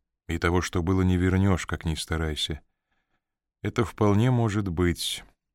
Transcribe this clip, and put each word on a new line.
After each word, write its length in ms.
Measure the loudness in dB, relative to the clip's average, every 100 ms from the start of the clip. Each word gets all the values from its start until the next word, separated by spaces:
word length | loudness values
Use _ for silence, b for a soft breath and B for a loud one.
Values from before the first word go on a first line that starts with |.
| _ _ -8
и 100 | -2
того, 240 | 2 0
что 200 | 0 -2
было, 200 | 0 2
не 160 | 2 2
вернёшь, 480 | 2 2 2 0 -2
как 200 | -6 -4
ни 100 | -6
старайся. 680 | -4 -4 -4 -4 -6 -8 _ _ _ _ _ _ _ _ _ _
Это 240 | -6 -2 -2
вполне 460 | 2 2 4 4
может 360 | 2 2 0 -2
быть, 540 | 0 0 0 -4 -8 -14 _ _